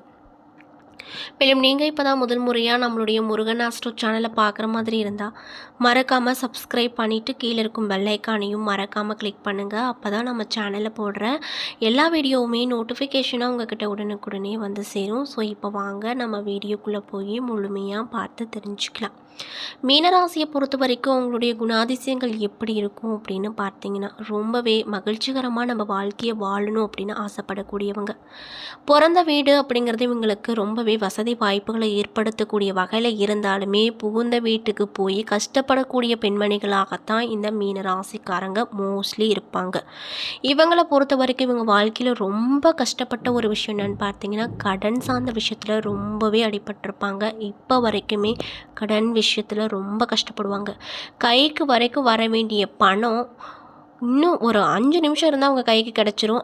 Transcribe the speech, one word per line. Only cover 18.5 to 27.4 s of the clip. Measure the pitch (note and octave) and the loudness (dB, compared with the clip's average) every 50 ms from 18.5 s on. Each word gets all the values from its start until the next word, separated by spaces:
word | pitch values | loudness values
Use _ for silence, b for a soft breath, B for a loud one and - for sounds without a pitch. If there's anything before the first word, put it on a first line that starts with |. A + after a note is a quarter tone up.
| - G#3+ - G#3 G3+ G3+ - - - - A3 G3 - - B B B B B B B B B B B B - | -8 -10 -10 -10 -6 -6 -6 -8 -6 -8 -8 -8 -10 -14 B B B B B B B B B B B B 2
மீனராசியை | B3+ C#4 D4+ D#4+ F4+ F4+ F4+ F4+ E4+ E4+ D#4 D#4 | 4 4 6 6 6 6 4 4 2 0 -4 -4
பொறுத்த | D4+ D4+ C#4 C#4 C4+ C#4 | -2 -2 -2 -2 -2 0
வரைக்கும் | C4 C4+ B3+ B3 B3 - C4+ C4 | 0 0 0 0 0 0 0 0
அவங்களுடைய | B3+ B3 B3 A#3+ A3+ A#3+ A#3+ A#3 | 2 0 0 -2 0 0 0 0
குணாதிசயங்கள் | A3 A3+ A3+ A3+ A3 A#3 A#3+ C4 B3 - C4+ C4 B3+ B3+ A#3+ A3 A3 | 0 -2 0 2 2 2 0 -2 -4 -2 -4 -2 -2 -2 -2 -2 -2
எப்படி | G#3 G3+ G3+ - A#3 A3 A3 | -4 -4 -4 -4 -4 -2 -2
இருக்கும் | G#3 G3+ G3+ G3+ - - A3+ A3 | -2 -2 -2 -4 -6 -6 -6 -6
அப்படின்னு | G#3+ A3 - F#3+ F#3+ G3 G#3+ A3 | -6 -6 -6 -6 -4 -4 -4 -4
பார்த்தீங்கன்னா, | A3 G3+ G3 - - - G3+ G3+ G3 G3+ G3+ - - G#3+ | -4 -6 -6 -6 -8 -8 -6 -6 -4 -6 -8 -8 -12 -8
ரொம்பவே | G#3+ G#3+ G#3 G#3+ A3 A#3 B3 A#3+ A#3 A3 A3 G#3+ | -6 -4 -2 -2 0 0 0 2 4 2 2 2
மகிழ்ச்சிகரமா | A3 G#3 F#3+ - G#3+ G#3+ A3 - C4+ C4 C4+ B3+ B3 A#3 A#3 A#3+ | 0 -4 -4 -2 -2 -2 -2 -4 -4 -2 -2 -2 -2 -2 -2 -2
நம்ம | A#3+ A#3+ G#3+ G#3 | -2 -2 -2 -2
வாழ்க்கையை | G#3 G3 G3 G3 G3+ G3+ - A#3 A#3 A3+ A3 | -2 -2 -2 -2 -4 -4 -4 -4 -4 -2 -2
வாழணும் | G3+ G3 G3 G3+ G3+ G#3+ G#3+ A3 G#3+ | -2 -2 0 0 -2 0 0 0 -2
அப்படின்னு | G#3 - - F#3+ G3+ G#3 - | -2 -4 -6 -6 -6 -6 -6
ஆசைப்படக்கூடியவங்க. | G#3 G3+ - - | -8 -8 -8 -8